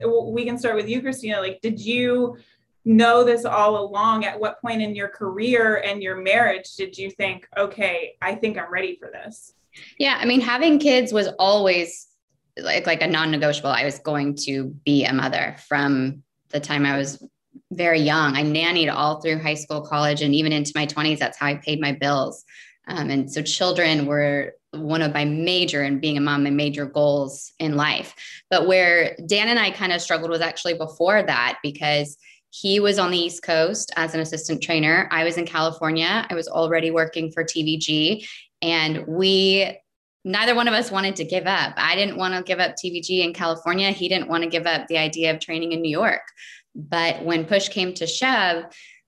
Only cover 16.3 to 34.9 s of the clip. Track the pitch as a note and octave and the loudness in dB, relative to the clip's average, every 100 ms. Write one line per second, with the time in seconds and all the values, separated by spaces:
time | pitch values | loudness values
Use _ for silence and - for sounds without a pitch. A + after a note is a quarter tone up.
16.3 | _ _ D3 D3 D3 C#3+ C#3 C#3 - - | _ _ -8 -4 0 0 0 -4 -8 -18
17.3 | _ _ - - F3 F3 D#3+ D3 D#3 D3 | _ _ -20 -12 -2 2 2 4 4 2
18.3 | C#3 D3+ D#3 E3 F3 D3+ C3+ D3+ D3+ E3 | 2 0 0 0 2 0 0 0 0 -2
19.3 | D#3 D#3 D3+ - D3+ D3 D3 D3 D3 D3 | -2 -2 -4 -6 -8 -4 0 2 2 2
20.3 | C#3+ D#3 D3+ D3 D3+ D3 D3+ D#3 D3 C#3 | 2 2 0 -2 -2 -4 -2 -2 0 -2
21.3 | - C#3+ D3 D3+ D3+ C#3+ C3 C#3+ C#3+ - | -2 -4 -4 -4 -2 -2 -2 0 0 -2
22.3 | - - - - _ - F3+ D3 C#3 C3+ | -6 -18 -20 -20 _ -12 -6 -2 -2 -2
23.3 | D3+ C#3+ - F3+ F3 D#3+ D#3 C#3+ D3 D3 | -4 -4 0 0 2 2 2 0 0 2
24.3 | C#3+ - - _ D#3 D3+ D#3+ D3+ D3 D3 | 0 -4 -10 _ -8 -2 0 0 0 -2
25.3 | D#3 E3+ F3+ E3+ D3 C#3 C3+ D3+ D3 D3 | 0 0 0 0 0 0 0 0 0 0
26.3 | C#3+ C#3+ C#3+ D3 D3 C#3 D3+ D3 C#3+ C3+ | 2 2 2 0 -2 -4 0 2 2 -2
27.3 | - - - D#3+ C#3+ D3 G#2+ - - - | -8 -16 -6 -2 0 0 0 -4 -14 -18
28.3 | - - F#3 F3+ F#3 F3 E3+ D#3+ - E3 | -16 0 2 4 4 6 4 2 -2 -2
29.3 | G3+ A3 A#3+ G3+ - F#3 F3 - D#3+ E3 | 0 2 2 0 0 -2 -2 0 -2 0
30.3 | E3 E3 - F3 E3 D#3 - F3 G#3+ F3+ | -2 -2 -4 -4 -4 -4 0 2 4 2
31.3 | B2 B2 - D3 C#3+ D3+ D3 D3 - - | 2 0 -2 -8 -4 0 0 -2 -8 -20
32.3 | _ _ - G3 G3+ G3+ G3 F3+ F3+ E3+ | _ _ -6 0 2 2 2 2 0 -2
33.3 | E3+ - D#3+ E3 G#3+ - - D#3+ D#3+ D#3+ | -6 -2 2 2 0 -6 -4 -2 -2 -4
34.3 | D#3+ D#3+ D#3 - D#3+ D3+ | -6 -6 -6 -2 2 4